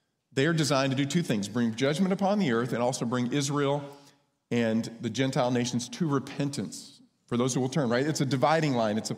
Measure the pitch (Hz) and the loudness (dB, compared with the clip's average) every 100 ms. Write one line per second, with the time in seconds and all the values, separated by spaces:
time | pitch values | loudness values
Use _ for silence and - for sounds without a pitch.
0 | _ _ _ 131 147 165 143 135 135 131 | _ _ _ 0 2 2 2 2 2 0
1 | 143 175 165 110 101 123 117 110 135 160 | 0 0 0 -2 -2 0 0 2 0 2
2 | 190 190 190 208 156 117 123 113 123 135 | 0 2 2 2 2 2 0 0 0 0
3 | 120 123 123 139 143 143 139 143 143 - | -2 -2 0 -2 0 0 0 0 -4 -14
4 | - _ _ _ _ 120 113 110 113 - | -20 _ _ _ _ 0 2 2 -2 -6
5 | 123 107 135 143 123 123 123 120 120 - | -4 0 0 2 2 2 0 -2 -6 -4
6 | 165 139 127 - 143 135 90 - - - | -2 0 -2 -4 -4 -4 -8 -10 -18 -20
7 | _ _ _ 120 131 131 127 160 123 120 | _ _ _ -2 0 0 -2 0 0 2
8 | 147 147 139 135 147 160 151 120 110 107 | 0 0 0 2 2 2 2 2 0 0
9 | - | -4